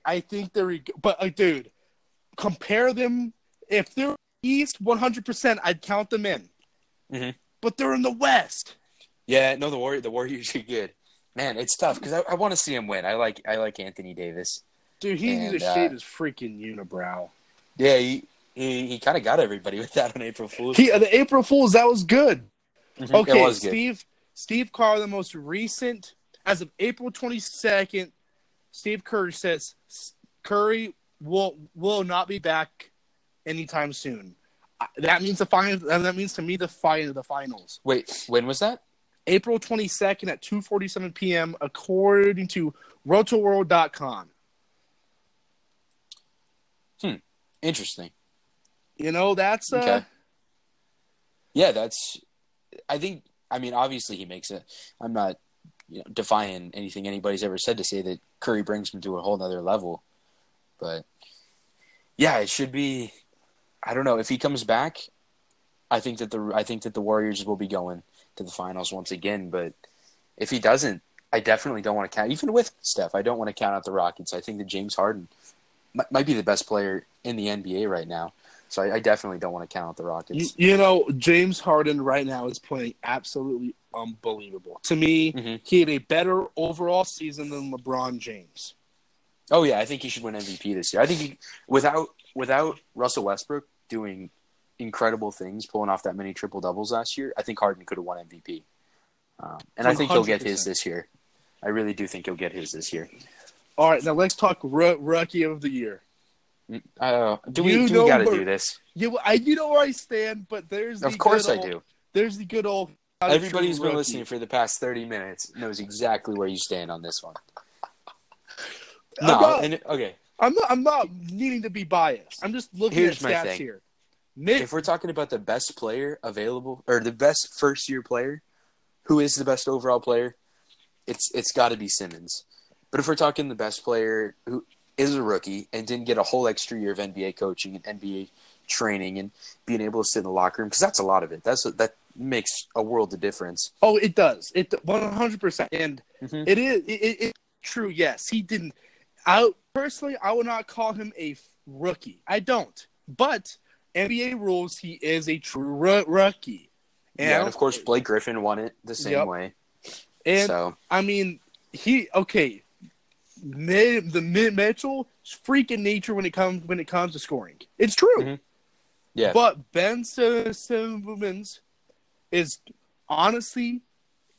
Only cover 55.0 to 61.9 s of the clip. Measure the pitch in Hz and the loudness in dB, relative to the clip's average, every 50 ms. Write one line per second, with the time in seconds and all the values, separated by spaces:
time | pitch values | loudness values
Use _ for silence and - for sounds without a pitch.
55 | 117 117 113 107 101 92 - - _ _ _ _ _ - _ _ _ _ 82 92 | -10 -6 -2 -2 -2 -2 -4 -8 _ _ _ _ _ -20 _ _ _ _ -20 -18
56 | - - 107 113 104 - 110 107 104 98 92 90 87 85 - 101 101 95 - 101 | -18 -10 -8 -8 -2 2 2 2 2 -2 -6 -10 -14 -14 -14 -12 -12 -12 -10 -10
57 | 98 101 101 98 92 101 98 92 104 98 92 92 - 123 117 110 - - 101 98 | -8 -8 -8 -4 -4 -4 -2 -2 -4 -4 -4 -4 -2 -2 -2 -2 -4 -4 -4 -4
58 | 90 92 87 - _ _ _ _ - 123 113 107 101 - 104 104 98 - - 95 | -4 -6 -8 -10 _ _ _ _ -4 -2 -2 -2 -2 -2 -4 -6 -6 -8 -10 -10
59 | 82 - 92 90 90 101 104 92 92 92 92 90 85 92 110 107 90 85 82 - | -8 -6 -6 -4 -2 -2 -2 -2 -2 -4 -6 -4 -2 -2 -2 -2 -2 -6 -10 -12
60 | _ _ _ _ _ _ _ _ _ _ _ _ _ _ _ _ - 82 80 80 | _ _ _ _ _ _ _ _ _ _ _ _ _ _ _ _ -10 -10 -8 -10
61 | - _ _ _ _ _ _ _ _ _ _ _ _ _ _ _ _ _ | -12 _ _ _ _ _ _ _ _ _ _ _ _ _ _ _ _ _